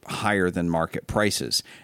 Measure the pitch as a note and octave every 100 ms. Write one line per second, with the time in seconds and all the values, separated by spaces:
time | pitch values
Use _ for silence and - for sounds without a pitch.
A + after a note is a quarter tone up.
0 | - - G#2+ G2+ F2+ F2 E2+ E2 E2 -
1 | - A2 G#2 - A#1+ - - -